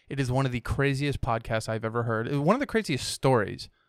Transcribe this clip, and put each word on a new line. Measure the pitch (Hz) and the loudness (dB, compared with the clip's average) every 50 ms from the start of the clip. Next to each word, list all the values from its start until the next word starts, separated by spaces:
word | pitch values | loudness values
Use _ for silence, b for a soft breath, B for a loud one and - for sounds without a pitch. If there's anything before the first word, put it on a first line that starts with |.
| b b | b b
It | 147 135 | -4 -2
is | 135 120 | 0 2
one | 127 135 135 | 2 2 2
of | 127 | 0
the | 123 120 | -2 -4
craziest | - - - - 139 139 135 131 147 143 131 - | -4 -2 0 2 2 2 2 0 0 -2 -2 -2
podcasts | - 135 113 117 - - 113 110 - - | -2 -2 -2 -2 -2 -2 -2 -2 -2 -2
I've | 113 110 113 | -4 -2 -2
ever | 110 110 120 117 | -2 -2 0 0
heard. | 120 113 110 117 120 143 | 0 0 0 0 0 0
One | 139 143 165 220 | 2 4 4 4
of | 277 | 4
the | 285 | 0
craziest | - - 226 208 - 147 117 - - | 0 0 -2 0 0 -2 -4 -4 -6
stories | - - - 135 131 113 98 92 95 - - - - _ _ | -4 0 2 4 4 4 2 0 -4 -10 -12 -16 -18 _ _